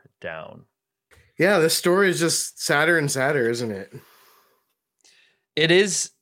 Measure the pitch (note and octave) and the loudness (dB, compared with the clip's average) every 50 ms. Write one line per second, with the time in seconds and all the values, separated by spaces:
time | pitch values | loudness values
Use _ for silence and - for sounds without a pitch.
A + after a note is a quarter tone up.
0 | _ _ _ _ - F2 D#2+ D#2+ - - - - - _ _ _ _ _ _ _ | _ _ _ _ -14 -12 -12 -12 -14 -16 -18 -20 -20 _ _ _ _ _ _ _
1 | _ _ _ _ _ _ _ - D#3+ F#3+ G#3 F3+ D#3+ D#3+ - - - F3+ F3 F#3+ | _ _ _ _ _ _ _ 0 0 2 2 2 2 0 0 0 0 2 2 2
2 | G3+ F#3 E3+ C#3+ E3+ E3 C#3+ - - - - - - - D#3 C#3+ D#3 E3 F3 E3 | 2 2 2 0 0 -2 -2 -2 -4 -8 -10 -8 -4 0 0 2 2 2 2 2
3 | D3 C#3 - C3+ C3 C#3+ D#3 C#3 A#2 A#2 A#2+ A#2+ A#2+ A2 G#2 F#2+ G2 - - C#3 | 0 -2 -2 -2 -2 0 0 0 0 -2 -2 -4 -4 -6 -6 -8 -10 -14 -18 -20
4 | - _ _ _ _ _ _ _ _ _ _ _ _ _ _ _ _ _ _ _ | -20 _ _ _ _ _ _ _ _ _ _ _ _ _ _ _ _ _ _ _
5 | _ _ _ _ _ _ _ _ _ _ _ D3 D#3 E3 E3+ F#3 G#3 G3 E3 - | _ _ _ _ _ _ _ _ _ _ _ 0 2 4 4 4 4 2 0 -4
6 | - - - _ | -6 -8 -10 _